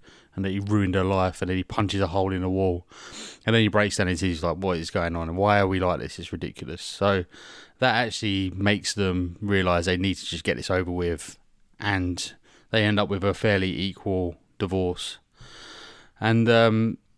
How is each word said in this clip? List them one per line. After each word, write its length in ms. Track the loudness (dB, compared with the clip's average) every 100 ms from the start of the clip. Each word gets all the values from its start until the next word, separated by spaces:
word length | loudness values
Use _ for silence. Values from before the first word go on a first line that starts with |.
| -20 -20 _
and 100 | -6
that 60 | -4
he 100 | -4
ruined 340 | 0 2 2
her 100 | 2
life, 380 | 2 2 0 -2
and 60 | -2
then 80 | -2
he 80 |
punches 360 | -2 0 0 0
a 60 | 0
hole 240 | 0 0
in 80 | 0
the 80 | 0
wall. 360 | 2 2 0 -6 -20 -18 -16 -16 -8
And 100 | 0
then 80 | 4
he 60 | 4
breaks 280 | 4 2 2
down 120 | 0
and 100 | 0
he's 240 | 0 0
like, 140 | -2 -2
"What 220 | -2 -2
is 120 | -2
going 240 | -2 -2 -4
on? 120 | -4
And 80 | 0
why 220 | 4 4
are 60 | 4
we 100 | 2
like 180 | 0 -2
this? 180 | -6 -10
It's 120 | -10
ridiculous." 500 | -8 -8 -10 -12 -10
So 420 | -10 0 2 2 -2 -12 -20 -20 -16 -2
that 140 | 0
actually 560 | 2 -2 -2 -2 -2 -2
makes 400 | 0 0 0 -2
them 420 | -2 0 0 -2 -6
realise 460 | 0 2 4 2 2
they 100 | 0
need 180 | 0 -2
to 100 | -6
just 180 | -6
get 120 | -4 -4
this 140 | 0
over 200 | -2 0
with, 460 | -2 -2 -4 -8 -18 _ _ _ -8
and 520 | -2 -2 -2 -4 -8 -12 _ _ -4
they 140 | 0
end 140 | 2 2
up 80 | 0
with 140 | 0
a 100 | -2
fairly 420 | 0 2 2 0 -2
equal 560 | -4 -6 -4 -2 -4 -8 _ -6
divorce. 600 | -2 0 -2 -4 -8 -12 _ _ -20 -20 -20 -20 -20 -20 -20 -4
And, 280 | 2 4 6
um, 500 | 6 6 6 2 -2 _